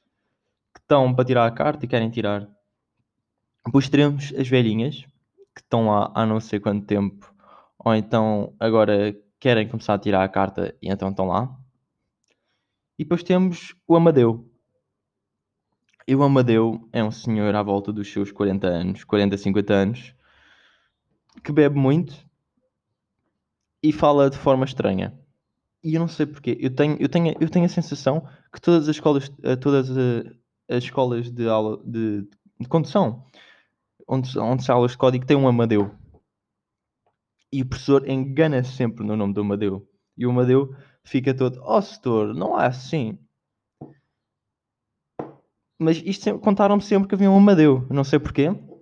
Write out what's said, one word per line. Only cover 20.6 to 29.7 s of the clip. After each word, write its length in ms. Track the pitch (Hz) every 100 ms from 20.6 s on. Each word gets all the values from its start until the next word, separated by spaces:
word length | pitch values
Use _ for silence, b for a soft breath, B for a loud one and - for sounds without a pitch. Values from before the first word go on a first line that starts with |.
| b b b _ _ _ _ -
que 80 | -
bebe 260 | 147 143 143
muito 380 | 131 156 - - _ _ _ _ _ _ _ _ _ _ _ _ _ _ _ _
e 100 | 151
fala 380 | 151 151 143 139
de 80 | 143
forma 260 | 143 131
estranha. 540 | 135 - 107 92 95 - _ _ _ _ _ _
E 140 | 160 160
eu 40 |
não 60 | 165
sei 180 | -
porquê. 320 | 147 147 - 117
Eu 120 | 139
tenho, 240 | 127 147 147
eu 80 | 139
tenho, 260 | 170 165 -
eu 100 | 165
tenho 140 | 180
a 40 | 170
sensação 600 | 175 - 143 135 156 B B B
que 80 | -
todas 280 | - 170 151
as 60 |
escolas, 380 | 151 156 143 143 -
eh, 140 | 131 127
todas, 340 | 139